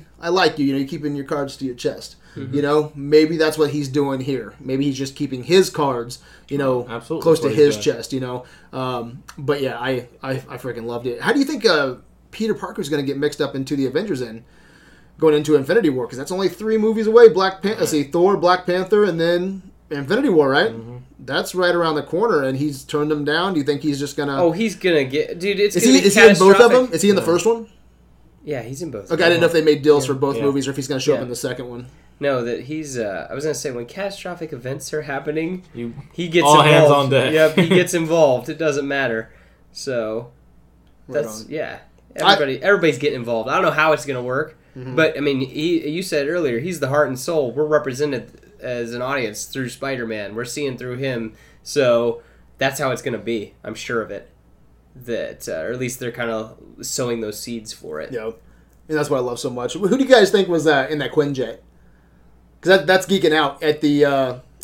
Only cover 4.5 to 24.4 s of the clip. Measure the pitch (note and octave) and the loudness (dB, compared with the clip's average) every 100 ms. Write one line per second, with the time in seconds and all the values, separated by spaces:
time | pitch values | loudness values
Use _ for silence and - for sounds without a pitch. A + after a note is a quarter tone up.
4.5 | - - C3+ C#3+ C3 C3+ - C#3+ B2+ A#2+ | -12 -6 -2 -2 -4 -8 -6 -8 -6 2
5.5 | F3+ F#3 - C#3+ B2 A#2 - - - - | 4 4 0 -2 -4 -8 -14 -20 -20 -8
6.5 | C#3+ C3+ B2+ A#2+ A#2 - E3 E3 D#3 C#3+ | -4 0 -2 -4 -10 -8 -2 2 2 2
7.5 | G#2+ D3 G#2+ B2 A#2 - C3 B2+ B2 B2+ | 4 4 4 -2 -4 -6 -6 -6 -8 -12
8.5 | - - C3 C3 B2 A#2 B2+ - - C#3 | -20 -14 -8 -6 -6 -8 -14 -20 -8 -4
9.5 | C#3+ C3 A#2 B2+ C3 - - C3+ C3 - | -2 -2 -4 -4 -4 -6 -12 -8 -8 -8
10.5 | B2+ C3 A#2 A2+ A#2+ B2 A#2+ F#3 C#4 C#4 | -12 -10 -10 -8 -6 -6 -4 -2 0 0
11.5 | D4 G#3 D#3+ C3+ B2 - _ _ - A3 | 0 2 2 0 -4 -14 _ _ -6 -4
12.5 | - F3+ - D3 D3 C#3 C#3 D3 - D3 | -4 -6 -8 -6 -4 -4 -2 -4 -2 -4
13.5 | C3+ C3 C#3+ C3+ C3+ G#3+ C#3 A#2+ A2+ - | -4 -4 -2 -2 -2 -4 -6 -8 -12 -20
14.5 | _ - _ _ - - - D#3 D3+ D3+ | _ -20 _ _ -20 -20 0 4 4 4
15.5 | D3 C3+ G#3+ F3 B2+ A#2 B2+ C#3+ F#3 F#3+ | 2 4 2 2 0 -4 -8 -8 -4 -4
16.5 | F3+ A3 A3 G#3+ A3 G#3+ A3 A#3 F3 F#3+ | -4 -2 0 0 0 4 8 8 8 2
17.5 | - G3 A3 E3 D#3 C3+ E3+ F3+ F#3+ F3 | -2 -4 -2 -2 0 0 2 4 4 2
18.5 | F3+ F3+ F3+ F#3 G#3+ G#3 E3 E3 F3 F#3 | 2 0 -4 0 2 2 0 0 0 -2
19.5 | F#3+ - - _ D3 C3+ G#3+ C#4 E3+ C#3 | -8 -14 -20 _ -10 -2 0 4 4 4
20.5 | C#3 F#3 A2+ A2+ B2 C3 - C3 D3 F#3 | 2 0 -4 -14 -18 -20 -20 -8 -6 -4
21.5 | F3+ F3+ F3 E3 D3 C3+ E3 A3+ E3+ C3+ | -2 0 2 0 -2 -4 -2 0 0 0
22.5 | C3 D3+ C3+ - D3+ D3+ D3+ C#3+ D#3 F#3 | -2 -4 -6 -6 -4 -2 -2 -2 -2 0
23.5 | F3 C3+ C#3+ D3+ C#3 C#3 - C#3+ C#3 | -2 -2 -2 -2 -4 -6 -6 -4 0